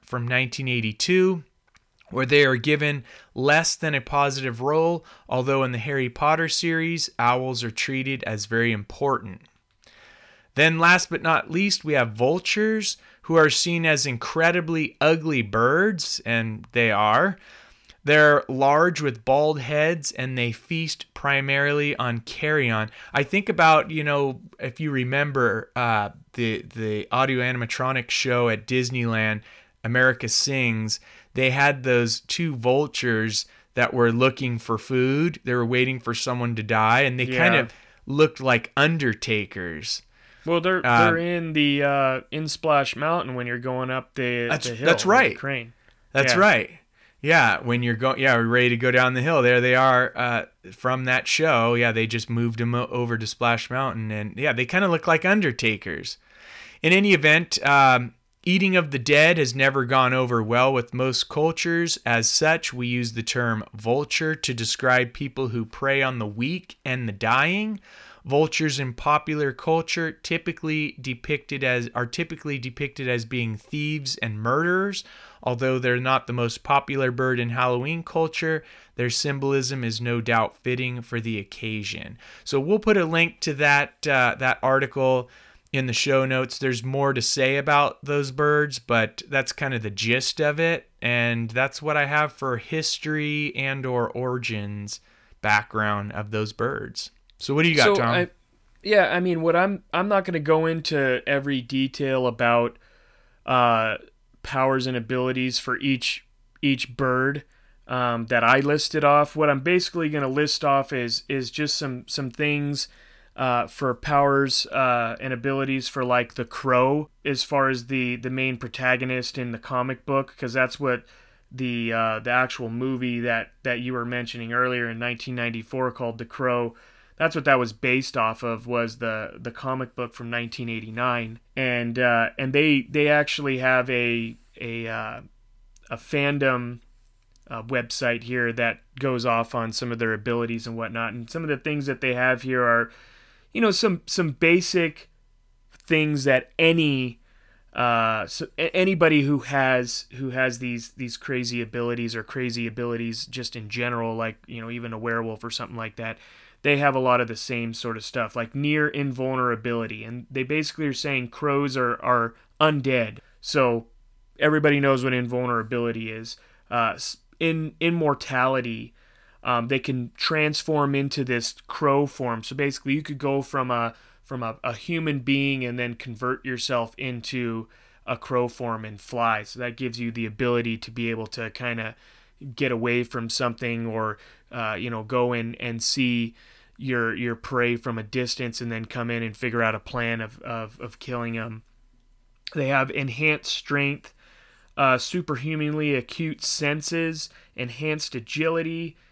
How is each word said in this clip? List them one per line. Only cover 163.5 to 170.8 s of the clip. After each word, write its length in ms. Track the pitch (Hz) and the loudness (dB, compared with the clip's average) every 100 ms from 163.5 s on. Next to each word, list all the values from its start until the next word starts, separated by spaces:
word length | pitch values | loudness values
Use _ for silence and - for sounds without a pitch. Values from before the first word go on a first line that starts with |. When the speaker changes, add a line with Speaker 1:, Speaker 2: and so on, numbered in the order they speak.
| 147 127 117 117 _ _ _ _ - | 2 2 2 -4 _ _ _ _ 0
Speaker 2:
everybody 400 | 151 151 151 143 | 2 4 4 4
knows 220 | 139 135 | 4 2
what 100 | 131 | 2
invulnerability 1000 | 127 120 123 123 117 110 120 117 113 113 | 0 -2 -2 0 -2 -2 -2 -2 -4 -8
is. 260 | 110 113 - _ _ - | -10 -14 -16 _ _ -6
Uh, 220 | 120 113 | 0 0
s-, 220 | 90 - - _ - | -2 -8 -10 _ -4
in 340 | 165 160 156 - | -2 0 -4 -2
immortality, 1160 | 165 170 151 139 - 131 131 131 123 110 117 _ _ _ _ _ | 0 2 2 0 -2 0 2 0 -2 -8 -12 _ _ _ _ _
um, 240 | - 120 117 | -2 -2 0
they 120 | 135 | -2
can 320 | 131 131 120 - | -2 -4 -4 -4
transform 800 | - 156 151 151 - 151 | -2 0 0 -2 -2 0